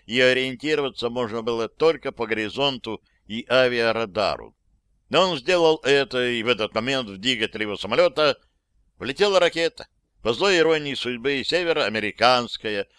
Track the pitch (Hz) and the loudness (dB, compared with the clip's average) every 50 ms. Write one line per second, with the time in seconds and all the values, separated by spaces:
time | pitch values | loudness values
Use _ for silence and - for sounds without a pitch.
0 | _ - 107 123 127 127 127 127 131 131 131 120 - 151 156 147 143 131 110 - | _ -4 0 4 4 4 4 2 0 -4 -6 -6 -4 -2 -2 -2 -2 -4 -6 -6
1 | - 120 117 123 123 110 104 117 110 117 117 113 117 107 - _ 147 160 165 139 | -6 -6 -4 -4 -4 -4 -4 -6 -4 -4 -2 -2 -4 -6 -4 _ 2 2 2 0
2 | - 143 - - 120 107 113 110 110 104 95 110 139 143 135 120 - 113 110 98 | -4 -10 -6 -6 -4 -4 -2 -4 -4 -6 -4 -2 -2 -2 -2 -4 -8 -10 -10 -10
3 | - _ _ _ _ _ 104 113 117 - 120 127 131 123 123 120 117 113 110 110 | -12 _ _ _ _ _ -10 -10 -4 0 2 4 4 4 2 2 0 0 0 0
4 | 113 104 87 107 101 87 73 58 55 55 _ _ _ _ _ _ _ _ _ _ | -4 -4 -2 -2 0 0 -2 -4 -8 -16 _ _ _ _ _ _ _ _ _ _
5 | _ _ - 151 185 185 175 139 120 147 185 180 165 160 160 156 - 127 139 143 | _ _ 2 2 2 2 0 -4 -2 0 2 4 4 4 4 2 2 2 2 2
6 | 139 113 - 127 123 123 120 117 110 117 123 98 110 101 - 113 110 127 139 135 | 2 0 -2 -2 0 0 0 -2 0 0 0 0 0 -2 -2 -4 -2 -2 -2 -4
7 | 127 104 98 95 95 127 131 113 110 104 - 107 110 104 101 95 - 101 113 139 | -4 -6 -10 -6 -2 -2 -2 0 -2 -4 -4 -6 -6 -6 -6 -8 -6 -4 0 2
8 | 175 175 170 - 151 147 123 - _ _ _ _ _ _ _ _ _ _ _ _ | 2 2 2 2 0 0 0 -2 _ _ _ _ _ _ _ _ _ _ _ _
9 | 90 117 139 - 196 208 196 185 170 165 - 160 165 160 - - - - _ _ | -8 -8 -2 0 0 4 4 4 4 4 2 0 -2 -2 -4 -6 -18 -20 _ _
10 | _ _ _ _ _ 110 117 117 165 202 190 170 160 160 160 156 147 143 135 117 | _ _ _ _ _ -4 -2 0 2 2 4 4 4 4 2 0 0 -4 -6 -6
11 | - 120 127 120 113 135 143 135 117 - - 170 180 170 160 156 135 101 107 110 | -6 -6 -6 -4 -2 -2 -2 -2 -2 -2 -2 -2 0 0 0 0 0 -2 -2 -2
12 | 104 104 92 - 113 120 127 123 120 110 - - - 113 107 101 98 - _ | -4 -4 -2 2 4 4 4 4 0 -2 -8 -10 -8 -6 -6 -6 -8 -10 _